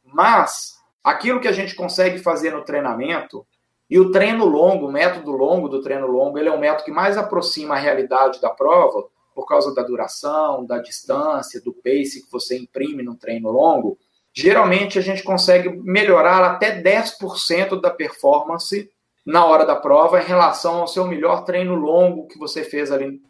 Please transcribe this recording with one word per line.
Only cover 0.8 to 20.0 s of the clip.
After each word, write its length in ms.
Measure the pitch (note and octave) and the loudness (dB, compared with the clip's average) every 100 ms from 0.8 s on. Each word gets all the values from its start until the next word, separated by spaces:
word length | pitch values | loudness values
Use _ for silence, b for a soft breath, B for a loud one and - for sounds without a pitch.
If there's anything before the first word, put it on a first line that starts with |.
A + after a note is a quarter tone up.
| _ _ | _ _
aquilo 360 | - - A#3 B3 | -4 -2 -2 -2
que 80 | A#3+ | -2
a 40 | |
gente 220 | F#3 F#3+ | -2 -4
consegue 440 | - F3+ - F#3 F3+ | -8 -6 0 0 0
fazer 340 | F3 D#3 D#3 | -4 -2 -4
no 120 | D3+ | -6
treinamento, 800 | D3+ D3 C3 A#2 C#3+ E3 - G2+ - _ _ _ - | -8 -6 -4 -6 -6 -6 -10 -18 -20 _ _ _ 0
e 100 | F3+ | 4
o 120 | F#3 | 4
treino 340 | F#3 G#3+ A3+ | 4 2 2
longo, 440 | G3 D3 F3+ F#3+ C#3 | 2 4 4 2 -2
o 40 | |
método 380 | C#3+ F3+ F3 D3 | 0 0 -2 -6
longo 380 | C3+ C#3 F3+ D3 | -2 0 0 -2
do 120 | C3+ | -6
treino 240 | C3+ C3+ C3 | -6 -4 -2
longo, 320 | B2 C#3+ D3 | 0 0 0
ele 100 | D#3+ | -2
é 40 | |
o 80 | D3 | 0
método 240 | D3 D3+ | 0 -2
que 60 | - | -4
mais 260 | D#3 G3 G#3 | -2 0 -2
aproxima 580 | G3+ F3+ - D#3 D3 | -2 -4 -4 -6 -6
a 40 | C#3 | -4
realidade 600 | C#3+ C3 C3 C3 C3 A#2+ | -2 -2 0 2 0 0
da 100 | - | -4
prova, 560 | - C#3 C4+ - - - _ _ | 0 2 4 2 0 -8 _ _
por 120 | C#3 - | -12 -2
causa 280 | D3 C#3+ | 0 0
da 80 | C3+ | -2
duração, 840 | A#2+ A#2 - - C#3+ D#3 D3+ C3 A#2+ | -4 -4 -8 -8 -6 -2 -2 -4 -6
da 120 | A#2+ | -8
distância, 800 | - - - C#3 D#3 C#3 C3 A#2 | -8 -10 -4 -2 -2 -4 -6 -12
do 120 | B2 | -12
pace 520 | - B2+ C#3 C3+ B2+ | -8 -2 -2 -2 -8
que 60 | - | -12
você 280 | B2 - B2+ | -10 -8 -8
imprime 440 | B2 C3+ C#3+ C#3 | -8 -8 -8 -8
num 120 | B2 | -12
treino 360 | A#2 A2+ A2+ A2 | -12 -10 -8 -2
longo, 480 | B2 D#3 C#3+ G#2 - _ _ _ | 2 4 2 -2 -8 _ _ _
geralmente 640 | - E3 G#3 F#3+ F#3+ G3+ G3 | 0 2 4 4 2 0 -2
a 40 | |
gente 200 | F3+ F#3+ | -4 -4
consegue 460 | - F#3 F#3 F3+ F3+ | -2 0 4 4 2
melhorar 760 | F3+ F#3+ G3 G#3 E3+ F3 F#3 | -6 -2 0 4 4 6 4
até 280 | F3+ - G#3 | 4 2 -2
dez 380 | F#3 F3 A3 A3+ | 0 2 2 0
por 280 | - F#3+ - | -8 -10 -6
cento 420 | - E3+ F#3+ F#3+ | -2 -2 -2 0
da 100 | F3 | -2
performance 1000 | - D3 - C#3 D3 D3+ E3 - G3+ G3+ _ _ _ | -2 -8 0 4 4 2 -8 -6 -8 -8 _ _ _
na 200 | C#3+ E3 | 0 4
hora 200 | E3+ B2+ | 6 6
da 120 | - C#3+ | 4 2
prova 440 | - D3 | 4 4